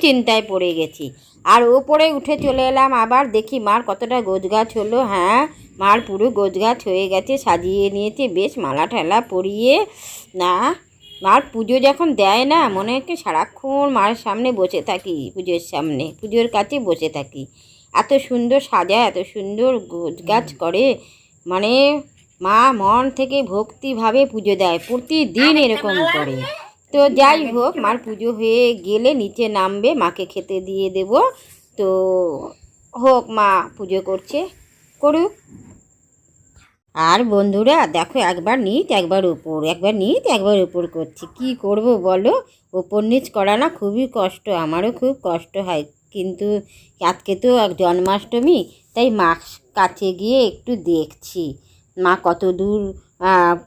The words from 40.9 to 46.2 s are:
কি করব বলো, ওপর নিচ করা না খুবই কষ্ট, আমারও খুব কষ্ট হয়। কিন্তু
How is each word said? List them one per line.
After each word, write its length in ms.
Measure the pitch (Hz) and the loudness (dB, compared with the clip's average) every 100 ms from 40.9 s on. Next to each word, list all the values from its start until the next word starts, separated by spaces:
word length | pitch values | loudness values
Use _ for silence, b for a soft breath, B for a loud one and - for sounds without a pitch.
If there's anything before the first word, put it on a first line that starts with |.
| 165 156 - 165 | -8 -10 -12 -20
কি 300 | - 254 247 | -8 -6 -4
করব 420 | 196 202 233 214 | -2 0 0 0
বলো, 460 | 180 185 220 523 - b _ | 0 0 2 0 -4 b _
ওপর 300 | 185 180 208 | -8 -4 -2
নিচ 260 | 214 262 262 | 0 0 0
করা 280 | 214 196 214 | -2 0 0
না 120 | 320 | -2
খুবই 380 | 339 202 220 254 | -2 -4 -4 -4
কষ্ট, 360 | 233 190 - 214 | -2 -4 -4 -6
আমারও 420 | 175 156 170 214 | -4 -2 -2 -4
খুব 260 | - 254 269 | -2 -4 -4
কষ্ট 340 | 180 165 - 196 | -4 -6 -6 -10
হয়। 260 | 185 160 147 _ _ | -4 -6 -6 _ _
কিন্তু 500 | 202 | -8